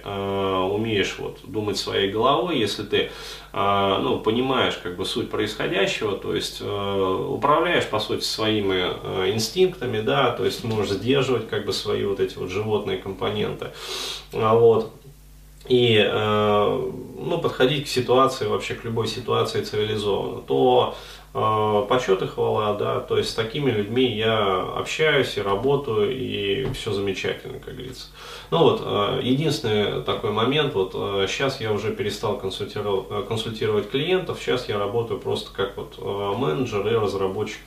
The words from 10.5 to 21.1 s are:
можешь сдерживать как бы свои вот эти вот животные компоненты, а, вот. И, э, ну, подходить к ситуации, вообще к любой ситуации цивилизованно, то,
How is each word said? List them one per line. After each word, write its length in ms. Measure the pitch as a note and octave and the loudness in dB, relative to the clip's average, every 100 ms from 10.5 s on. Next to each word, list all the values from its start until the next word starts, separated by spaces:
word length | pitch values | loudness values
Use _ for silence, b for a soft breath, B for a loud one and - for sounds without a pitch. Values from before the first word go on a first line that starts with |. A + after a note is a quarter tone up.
| - | -2
можешь 300 | A#2 A2 G2 | -4 -2 0
сдерживать 540 | G2 A2+ C#3 B2 A#2+ - | -2 2 2 4 0 0
как 200 | G#2+ G2+ | -4 -2
бы 40 | |
свои 320 | F#2+ G#2+ G#2 | -4 -2 -2
вот 160 | G#2 F#2+ | 0 0
эти 160 | F#2+ G2+ | -2 -2
вот 100 | F2+ | -6
животные 480 | F#2 G#2+ G#2 F#2+ F#2+ | -4 0 0 0 -4
компоненты, 680 | G2 F#2+ G#2 G#2 - - - B B B B B B | -4 -4 -4 -2 -2 -4 -8 B B B B B B
а, 220 | - A2 A2+ | 0 4 8
вот. 360 | A#2 A2 - - - - - - - - - | 8 8 2 -8 -20 -20 -20 -20 -20 -20 2
И, 280 | B2 A#2+ A2 | 4 6 6
э, 920 | G2 G#2 G#2+ G#2+ G#2+ G#2 G#2 G2+ - - - - | 6 4 2 2 4 4 4 2 -2 -6 -10 -8
ну, 180 | D3+ E3 | -2 0
подходить 480 | - - C3 D3 - | -2 2 2 2 -2
к 20 | |
ситуации, 600 | - A#2+ B2 C3 - G#2+ | -2 4 6 4 2 -2
вообще 260 | G2+ - | -2 -4
к 100 | - | -6
любой 240 | A#2 A2+ G#2+ | -4 -2 -2
ситуации 540 | - A#2 A#2 A2+ A2 | -4 -2 0 0 -2
цивилизованно, 800 | G2 G#2+ G#2+ G#2+ G#2 F#2+ F#2 - | -2 -2 0 0 0 0 -2 -8
то, 540 | - C3+ C3 B2 A2 B B | -2 2 6 6 4 B B